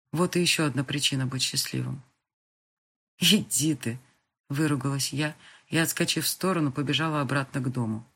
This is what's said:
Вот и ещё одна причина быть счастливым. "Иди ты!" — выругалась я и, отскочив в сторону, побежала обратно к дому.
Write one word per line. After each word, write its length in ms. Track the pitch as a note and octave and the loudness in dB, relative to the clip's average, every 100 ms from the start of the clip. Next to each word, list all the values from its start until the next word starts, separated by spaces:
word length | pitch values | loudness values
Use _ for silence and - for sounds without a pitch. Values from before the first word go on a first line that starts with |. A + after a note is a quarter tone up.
| _ | _
Вот 220 | D3 F3 | 0 0
и 60 | F3+ | 2
ещё 260 | F3 - D3+ | 2 2 2
одна 160 | B2 | 0
причина 440 | C3+ C#3+ - C#3 C3 | -2 0 0 0 -2
быть 160 | C3 | -2
счастливым. 600 | - C#3 - C3+ B2+ C3+ - _ _ _ _ _ _ _ _ _ _ - | -2 -2 -4 -4 -4 -6 -12 _ _ _ _ _ _ _ _ _ _ 0
"Иди 560 | F3+ G#3 C3 - D3+ | 4 4 4 0 0
ты!" — 240 | D3 - A#2+ _ _ _ _ - | 0 -4 -8 _ _ _ _ -6
выругалась 640 | C#3+ D#3 C#3+ C3+ C#3 C3 | 0 0 2 0 -2 -2
я 240 | C3+ D3+ D#3 - - - | -2 -4 -4 -18 -20 -4
и, 100 | D#3 | 0
отскочив 460 | D#3+ - F3 - | 2 0 0 0
в 40 | D3 | -2
сторону, 440 | - F#3 F3+ D3+ | -2 0 2 0
побежала 480 | C3 C#3+ C#3+ D#3+ D3+ | 0 0 0 0 0
обратно 400 | C3+ C#3 C3+ C#3+ | 0 0 -2 -2
к 100 | C3 | -2
дому. 340 | C3 A2+ A2 - | -2 -2 -2 -8